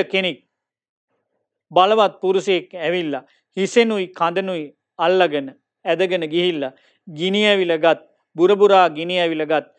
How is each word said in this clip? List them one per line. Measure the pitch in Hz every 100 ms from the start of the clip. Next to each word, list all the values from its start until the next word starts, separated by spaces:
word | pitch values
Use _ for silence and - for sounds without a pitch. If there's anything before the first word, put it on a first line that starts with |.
කෙනෙක්, | 190 190 185 131 _ _ _ _ _ _ _ _ _ _ _ _ _
බලවත් | 156 185 220 196 -
පුරුෂයෙක් | 185 190 190 180 -
ඇවිල්ලා | 185 160 180 160 135 135 _ _ -
හිසෙනුයි | 190 247 226 214 185
කඳනුයි | - 170 175 190 175 147 _ _ -
අල්ලගෙන | 170 185 175 147 135 127 _ _
ඇදගෙන | 190 165 185 180 156
ගිහිල්ලා | 165 180 160 135 - _ _ -
ගිනි | 151 180 202
ඇවිලගත්, | 214 202 180 160 165 156 - _ _ 156
බුරබුරා | 180 202 202 190 175
ගිනි | 151 170 180
ඇවිලගත් | 170 160 151 156 -